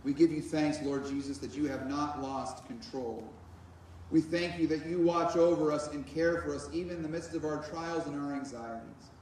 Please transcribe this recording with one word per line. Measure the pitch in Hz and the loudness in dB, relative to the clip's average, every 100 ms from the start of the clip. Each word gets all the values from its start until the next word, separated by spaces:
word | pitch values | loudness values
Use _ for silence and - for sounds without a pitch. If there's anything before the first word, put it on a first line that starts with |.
We | 139 | 0
give | 143 165 | 6 6
you | 156 | 6
thanks, | - 156 147 - | -2 2 2 2
Lord | 139 139 139 | 0 0 -2
Jesus, | 139 139 135 | -4 -4 -6
that | 127 131 | -6 -2
you | 147 | -2
have | 131 127 | -2 -2
not | 143 147 143 | -2 -2 -2
lost | 135 135 - - - | -4 -4 -4 -8 -12
control. | 113 - 135 120 - - - - - - - - - - | -12 -8 -6 -4 -6 -10 -16 -18 -18 -20 -20 -18 -18 4
We | 160 | 4
thank | 156 170 175 170 | 4 0 0 2
you | 156 | 2
that | 156 160 | 2 0
you | 180 | 4
watch | 170 170 170 | 4 6 4
over | 170 170 156 151 | 6 6 6 4
us | 147 147 | 2 -2
and | 143 131 | -6 -4
care | 156 170 165 | 2 2 2
for | 147 | -2
us, | 143 135 | -4 -4
even | 165 175 170 | -4 -4 -4
in | |
the | 156 | -4
midst | 165 - | -6 -4
of | 165 | -4
our | 151 147 | -2 -4
trials | - 165 165 165 147 | -4 -6 -2 -2 -2
and | |
our | 143 143 | -4 -4
anxieties. | 139 131 120 117 113 113 - - - | -4 -6 -8 -8 -10 -12 -18 -20 -20